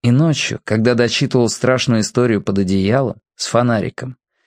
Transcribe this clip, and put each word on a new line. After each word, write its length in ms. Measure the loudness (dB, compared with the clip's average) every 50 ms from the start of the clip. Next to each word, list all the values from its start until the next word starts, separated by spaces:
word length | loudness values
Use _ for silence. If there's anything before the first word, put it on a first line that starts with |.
И 80 | 2 2
ночью, 500 | 2 4 2 2 0 -2 -4 -6 -8 -10 _
когда 300 | -2 -2 0 2 2 2
дочитывал 540 | 2 0 0 0 -2 -2 0 2 2 2 0
страшную 520 | -2 -2 0 0 0 0 0 0 0 0
историю 420 | 0 -2 _ 0 0 2 0 0
под 180 | -2 -2 -2 0
одеялом 600 | 0 0 0 0 2 2 0 0 0 -2 -6 -10 _ _ _
с 100 | -12 -8
фонариком, 680 | -2 0 0 2 2 0 0 -2 -6 -8 -10 -14 -14 -14 _ _ _ _ _ _